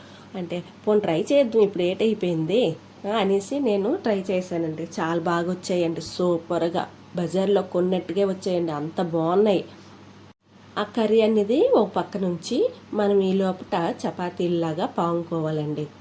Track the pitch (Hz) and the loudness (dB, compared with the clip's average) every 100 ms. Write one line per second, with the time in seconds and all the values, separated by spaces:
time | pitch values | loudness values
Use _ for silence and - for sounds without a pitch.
0 | - - - 196 175 180 - - 214 214 | -20 -20 -14 -10 -8 -8 -10 -6 0 2
1 | 196 160 214 285 240 226 196 175 180 185 | 2 0 2 2 4 4 2 2 -2 2
2 | 220 208 180 160 160 214 196 156 - - | 0 0 0 0 0 2 2 -2 -10 -12
3 | 196 220 190 196 196 277 254 202 202 359 | -4 0 2 0 0 -2 0 0 0 -2
4 | 240 202 190 185 180 170 165 156 165 - | 0 -2 0 -2 -2 -4 -4 -6 -8 -4
5 | 165 170 170 170 175 180 - 180 165 170 | -2 -2 0 0 -2 -4 -2 0 0 -2
6 | 160 - 180 170 - 170 165 170 - - | -6 -2 0 0 -2 -2 -2 -2 -6 -10
7 | - 180 165 180 190 196 185 180 180 185 | -12 -6 -2 0 2 2 2 0 0 0
8 | 175 180 196 190 196 180 170 147 151 180 | -2 -2 -2 -2 -2 -2 -2 -4 -4 -4
9 | 175 165 160 185 214 180 - - - - | -2 0 2 4 4 2 -2 -12 -20 -20
10 | - - - _ _ - - - 208 - | -20 -20 -20 _ _ -20 -12 -8 -4 -2
11 | 214 226 214 214 202 269 508 440 196 190 | 2 4 4 4 2 4 4 4 4 0
12 | 170 196 190 175 - 247 508 - - 208 | -4 -4 -2 -4 -4 -2 -2 -4 -8 -2
13 | 202 202 190 190 190 185 - 190 165 170 | 2 2 2 2 0 -2 -4 -2 -2 -2
14 | - 165 180 180 175 170 165 156 - - | -6 -6 -6 -2 -2 0 0 -2 -4 -2
15 | 170 170 170 165 156 156 151 151 151 - | -2 -2 -2 -4 -2 -2 -4 -6 -8 -12